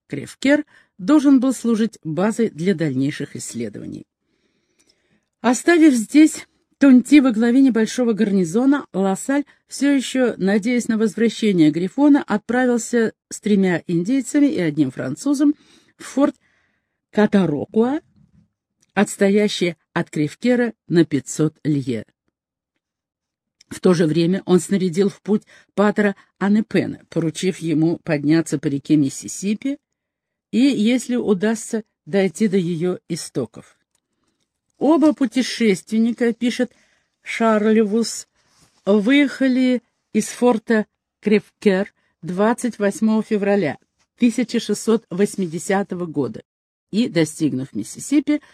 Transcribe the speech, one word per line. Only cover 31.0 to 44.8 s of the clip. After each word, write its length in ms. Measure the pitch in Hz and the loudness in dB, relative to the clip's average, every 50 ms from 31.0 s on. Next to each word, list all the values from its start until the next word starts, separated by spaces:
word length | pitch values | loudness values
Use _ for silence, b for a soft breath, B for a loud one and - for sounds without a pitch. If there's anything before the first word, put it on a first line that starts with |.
| - - 247 | -2 -2 -4
удастся, 680 | 240 - - 214 175 208 220 226 220 - - - 220 - _ _ _ - | -2 0 0 0 0 0 -2 -4 -4 -8 -8 -8 -8 -8 _ _ _ -10
дойти 420 | 151 147 202 190 185 - - 220 196 | -4 0 0 0 0 0 0 -2 0
до 80 | 180 | 0
её 440 | 202 170 175 180 151 175 180 180 - _ - | 0 -2 -2 -4 -4 -4 -4 -4 -6 _ -10
истоков. 640 | 170 156 - - - 151 117 - - - - _ _ _ _ _ _ _ _ _ _ _ _ _ _ _ _ _ _ _ _ _ _ - | -10 -10 -10 -8 -6 -6 -6 -8 -10 -18 -20 _ _ _ _ _ _ _ _ _ _ _ _ _ _ _ _ _ _ _ _ _ _ -2
Оба 340 | - 277 330 285 302 302 | 2 2 4 4 4 2
путешественника, 1200 | - - 277 220 - 262 240 - - - 233 214 190 - - - 220 220 226 240 220 - 240 240 | 2 2 -2 -2 -2 -2 -4 -4 -2 0 2 2 0 0 -2 -4 -2 0 0 0 0 -2 -2 -2
пишет 400 | 220 - 233 247 - - 254 - _ _ _ _ _ _ _ _ _ _ | -2 -2 -4 -4 -2 -2 -4 -6 _ _ _ _ _ _ _ _ _ _
Шарлевус, 1080 | - - - - 226 226 214 214 208 220 220 220 220 196 208 233 220 - - - - _ _ _ _ _ _ _ _ _ _ _ - | -16 -10 -4 -2 0 2 2 2 2 2 4 2 2 2 0 -2 -2 -4 -6 -12 -14 _ _ _ _ _ _ _ _ _ _ _ -2
выехали 960 | 190 208 214 190 240 277 285 285 233 - - 269 262 247 262 254 254 254 233 _ _ _ _ _ _ - | 0 2 2 2 4 4 4 2 2 0 -2 0 0 2 2 2 0 0 -2 _ _ _ _ _ _ -4
из 140 | 214 208 - | -4 -4 -4
форта 580 | - - 240 247 240 214 - - 226 214 202 _ _ _ _ _ _ _ | -4 0 2 2 2 0 0 0 0 0 0 _ _ _ _ _ _ _
Кривкер 720 | - 202 214 202 - _ _ - - 208 185 185 202 - _ _ _ _ _ _ | 0 2 2 0 0 _ _ -2 0 2 2 0 -2 -6 _ _ _ _ _ _
двадцать 560 | - 160 180 185 208 226 247 - - 240 - - | -12 -8 -4 0 0 0 0 -2 -4 -6 -4 -2
восьмого 440 | 202 196 - - 220 220 220 220 | -2 -2 -2 0 0 0 0 0
февраля 540 | 202 - 220 202 196 196 202 202 170 139 117 - _ _ _ _ _ _ _ - | -2 -2 -2 -2 0 0 0 0 0 -2 -4 -6 _ _ _ _ _ _ _ 0
тысяча 400 | 247 240 - 254 233 - - 226 | 0 0 0 0 -4 -2 -4 -4
шестьсот 460 | - - 208 - | -4 -4 -6 -4